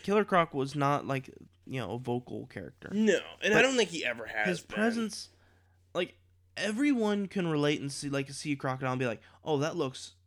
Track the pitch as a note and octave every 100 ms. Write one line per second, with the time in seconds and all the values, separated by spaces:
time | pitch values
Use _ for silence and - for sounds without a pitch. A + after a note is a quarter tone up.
0 | - G#3 G3+ F#3 E3 C#3+ C#3 C#3+ C#3 C#3+
1 | A2 C3+ C3 - - _ - C3 F#2+ A#2
2 | B2 B2 B2+ A2 B2+ - D#2+ - - G#3
3 | G#3+ D3+ D#2 - F#3 A3 C4 B3+ F#3 E3
4 | A#2+ A#2 A2 A2 G#2+ E3+ - - A3+ A#3
5 | A3 - - _ _ _ _ _ _ E3+
6 | F#3 - _ _ _ - G3+ G#3+ D4 B3
7 | G#3 G3+ F#3+ G3 E3+ D3+ D3 D#3 C#3 -
8 | C#3+ C#3 C3+ C#3 D3+ C#3 C3+ C3 C3 B2+
9 | B2+ G#2+ - - - D3 D3+ F3 C3 -
10 | - _